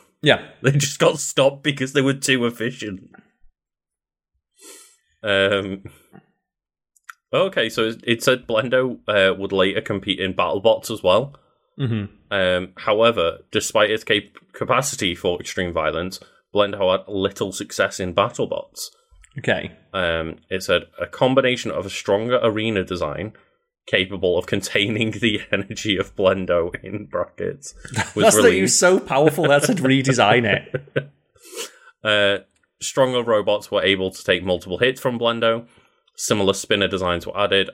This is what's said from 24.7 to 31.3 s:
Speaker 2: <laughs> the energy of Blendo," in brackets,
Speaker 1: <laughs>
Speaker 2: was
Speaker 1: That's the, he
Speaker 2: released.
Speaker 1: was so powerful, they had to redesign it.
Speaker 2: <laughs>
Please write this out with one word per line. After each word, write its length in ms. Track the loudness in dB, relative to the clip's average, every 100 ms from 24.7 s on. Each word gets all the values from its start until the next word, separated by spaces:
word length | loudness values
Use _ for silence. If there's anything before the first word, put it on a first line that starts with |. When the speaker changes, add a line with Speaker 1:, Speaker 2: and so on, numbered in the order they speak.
| -2 0 0 -2
Speaker 2:
<laughs> 100 | 0
the 200 | -2 -2 -4
energy 460 | -6 -6 -8 -4 -2
of 180 | -4
Blendo," 600 | 0 2 2 0 0 0 -6
in 220 | -10 -12 -8
brackets, 680 | -6 -6 -8 -10 -10 -16 -20 -10
Speaker 1:
<laughs> 200 | -8 -4
Speaker 2:
was 100 | 4
Speaker 1:
That's 120 | 6 8
the, 60 |
he 60 | 6
Speaker 2:
released. 140 | 4
Speaker 1:
was 160 | 2 4
so 220 | 4 4
powerful, 440 | 2 2 2 2 2
they 60 |
had 80 | 4
to 100 | 2
redesign 720 | 0 2 2 2 2 4 4
it. 640 | 2 -2 -4 -10 -6 -8 -8
Speaker 2:
<laughs> 80 | _ _